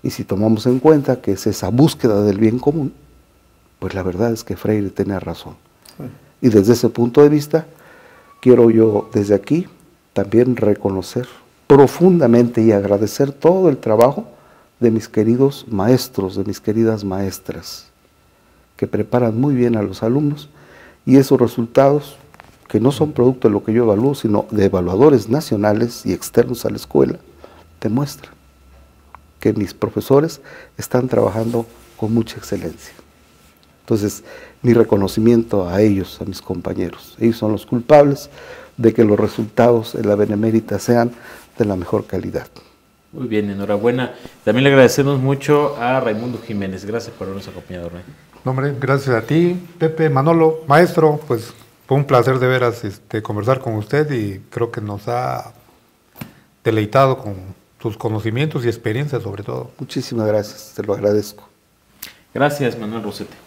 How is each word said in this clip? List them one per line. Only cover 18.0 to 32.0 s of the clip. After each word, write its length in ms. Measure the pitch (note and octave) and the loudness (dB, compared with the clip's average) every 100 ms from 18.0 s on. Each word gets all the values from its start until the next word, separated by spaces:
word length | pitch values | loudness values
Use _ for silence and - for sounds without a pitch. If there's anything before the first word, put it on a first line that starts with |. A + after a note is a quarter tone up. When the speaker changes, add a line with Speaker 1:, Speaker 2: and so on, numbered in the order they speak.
| _ _ _ _ _ _ _ - | _ _ _ _ _ _ _ -10
Speaker 1:
que 120 | - | -6
preparan 520 | G#2 G#2 B2 A#2+ A2 | -4 -2 0 0 0
muy 140 | C#3+ | -2
bien 220 | C3 A#2+ A2+ | 0 0 0
a 60 | |
los 200 | G2 F#2+ | -4 -4
alumnos, 460 | A2+ C3+ D3 D3 - _ - - - _ | -2 0 -2 -4 -14 _ -20 -20 -20 _
y 120 | - C3 | 4 4
esos 240 | C3+ C3 | 6 2
resultados, 760 | A2+ - A#2 - C#3 D3 C#3+ - _ _ - _ _ | 2 0 0 4 4 2 -4 -20 _ _ -20 _ _
que 120 | G#2+ | 0
no 100 | A#2 | 0
son 200 | C#3 D3+ | 0 -2
producto 340 | - B2 B2+ A2+ | 2 2 4 0
de 40 | |
lo 100 | G2+ | 0
que 80 | - | 0
yo 120 | A2+ | 0
evalúo, 300 | A#2 G2+ C3+ C#3 | 2 2 0 -2
sino 300 | A#2 G#2 - | -2 -2 -2
de 140 | G#2 G2 | 0 0
evaluadores 640 | F#2 F2 F#2+ D3 C3 G#2 | 0 -2 4 6 4 0
nacionales 760 | C3+ - G#2 G#2 G#2+ A#2+ - | -4 -2 0 0 0 -2 -6
y 80 | - | -6
externos 540 | - - - B2 A#2+ G#2 | -6 0 0 0 -4 -6
a 40 | |
la 60 | G#2+ | -8
escuela, 420 | - C#3+ C3+ - - _ - - _ _ | -2 0 0 -2 -12 _ -20 -20 _ _
demuestran 520 | A2 A#2 C#3+ - - _ _ _ _ _ _ _ _ - _ _ | -4 -4 -4 -10 -20 _ _ _ _ _ _ _ _ -20 _ _
que 140 | - | -4
mis 200 | G#2 G2 | -2 -6
profesores 680 | - G2 - - C#3 D#3+ - - - - - | -6 -6 -6 2 2 2 -8 -20 -20 -20 -16
están 300 | - B2 B2+ | -4 -2 0
trabajando 560 | A2+ A2 G#2+ A2+ A#2+ A#2 - - | 0 0 -2 -4 -4 -8 -18 -20
con 160 | - | -10